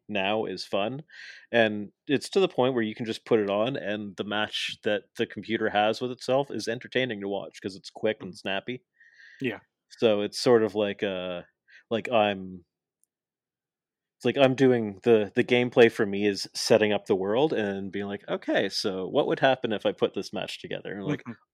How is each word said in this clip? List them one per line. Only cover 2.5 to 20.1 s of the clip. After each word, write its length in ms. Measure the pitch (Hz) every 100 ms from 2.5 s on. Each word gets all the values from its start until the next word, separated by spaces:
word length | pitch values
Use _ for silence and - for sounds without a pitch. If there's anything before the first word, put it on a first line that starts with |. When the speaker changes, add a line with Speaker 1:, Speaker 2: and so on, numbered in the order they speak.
| - 127
Speaker 1:
where 80 | 123
you 120 | 110
can 100 | - 107
just 200 | 110 -
put 140 | 113
it 100 | 101
on, 260 | 101 117 139
and 400 | 95 107 104 90
the 80 |
match 540 | 104 104 107 - - -
that 180 | 110 104 - -
the 100 | 113
computer 420 | - 101 110 107
has 300 | 101 107 113
with 100 | 123
itself 400 | 123 - 131 143
is 160 | 110 110
entertaining 520 | 117 - 127 127 104
to 80 | 98
watch 320 | 98 78 -
'cause 140 | 104 92
it's 140 | -
quick 280 | - 107 107
and 100 | 92
Speaker 2:
Mm-hmm. 40 | -
Speaker 1:
snappy. 460 | 101 98 - 123 - _ - _ - -
Speaker 2:
Yeah. 200 | 127 - - _ _
Speaker 1:
So 320 | - 117 104
it's 160 | 104 -
sort 220 | 131 120
of 100 | 110
like 280 | 101 104 98
a, 440 | 104 92 90 87 - _ _ - _
like, 200 | 113 95
I'm, 540 | 117 104 95 92 92 - _ _ _ _ _ _ _ _ _ _ _ _ _ _ _
it's 60 |
like 120 | 123 143
I'm 160 | 135 131
doing 420 | 131 123 107 95
the, 260 | 120 110 101
the 100 | -
gameplay 480 | 101 123 123 131 113
for 120 | - 101
me 200 | 98 104
is 220 | 98 -
setting 380 | - - 110 107
up 140 | 101 -
the 80 | 98
world 360 | 95 113 156
and 400 | 113 101 98 98
being 140 | 98 101
like, 180 | 101 -
"Okay, 400 | - - 254 101
so 380 | - 107 95 92
what 220 | 117 -
would 100 | 160
happen 320 | 139 127 113
if 140 | 101 107
I 60 |
put 220 | 92 117